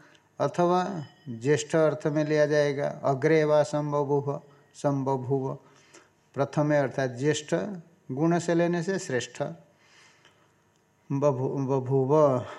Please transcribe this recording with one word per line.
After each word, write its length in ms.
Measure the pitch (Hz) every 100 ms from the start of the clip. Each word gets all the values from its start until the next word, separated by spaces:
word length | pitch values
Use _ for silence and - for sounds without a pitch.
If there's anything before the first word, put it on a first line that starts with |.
| - _ _ -
अथवा 640 | 139 - 175 180 180 165 131 - 139
ज्येष्ठ 480 | 113 123 147 147 160
अर्थ 300 | 156 143 160
में 180 | 151
लिया 220 | 151 151 143
जाएगा, 540 | 151 147 135 147 -
अग्रे 400 | 131 135 151 160
वा 180 | 151 151
संबभूव, 800 | 143 151 147 147 139 143 135 139 - - _
संबभूव 800 | - 147 139 131 135 120 139 135 - - _ _ - _ _ _
प्रथमे 420 | - 139 - 147 147
अर्थात 340 | 131 120 131
ज्येष्ठ, 440 | 120 143 151 - 170 196 185 - _ -
गुण 260 | 131 165 170
से 160 | 165
लेने 280 | 170 170 175
से 160 | 165 190
श्रेष्ठ। 440 | - 131 - - 151 165 _ _ _ _ _ _ _ _ _ _ _ _ _ _ -
बभू-, 460 | 139 147 123 135 143
बभूव 800 | 131 135 123 135 131 151 147 127 120